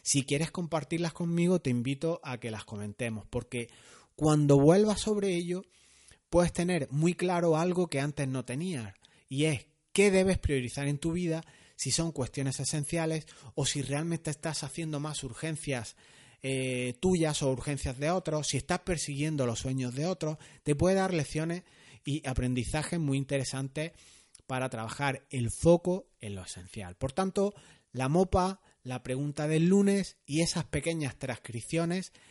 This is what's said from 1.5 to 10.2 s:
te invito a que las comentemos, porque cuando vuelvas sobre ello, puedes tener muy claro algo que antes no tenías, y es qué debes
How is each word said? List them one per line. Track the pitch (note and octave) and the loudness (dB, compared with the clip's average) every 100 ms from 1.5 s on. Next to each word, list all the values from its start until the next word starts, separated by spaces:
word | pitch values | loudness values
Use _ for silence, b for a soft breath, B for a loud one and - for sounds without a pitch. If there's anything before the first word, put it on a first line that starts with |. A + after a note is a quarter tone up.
| F3+ | 2
te | C3+ | 2
invito | A#2+ B2 C3+ E3 E3+ | 0 0 -2 -2 -4
a | C#3+ A#2+ | -6 -8
que | A#2 | -6
las | G#2+ - | -8 -8
comentemos, | G#2 G#2 - A#2+ A2 - | -10 -8 -6 -6 -6 -6
porque | B2 - A#2+ A#2 B B B B - | -8 -6 -8 -8 B B B B 0
cuando | D3+ D3+ C#3+ C#3+ | 4 6 8 8
vuelvas | C#3+ F#3+ G#3+ G3+ | 10 8 6 2
sobre | A3 G#3 G3 F3 | 0 0 0 0
ello, | F3 F3 - b b b b b _ | -2 -4 -8 b b b b b _
puedes | E3+ F3 | 4 4
tener | - F3 F3 C3 | 2 0 0 0
muy | C#3+ E3+ | 2 2
claro | E3+ F3+ F3 E3+ D#3 | 2 0 2 4 4
algo | F3+ F3 E3+ | 2 2 0
que | C3+ | 0
antes | D3 D3 C3+ | -2 -2 -4
no | C3 | -4
tenías, | A#2+ B2+ F#3 D3 G#2 - b b - | -4 -4 -4 -6 -8 -14 b b -8
y | C3+ D#3 | 0 2
es | C#3+ - _ _ | 0 -4 _ _
qué | - G3+ | 4 6
debes | F#3+ | 6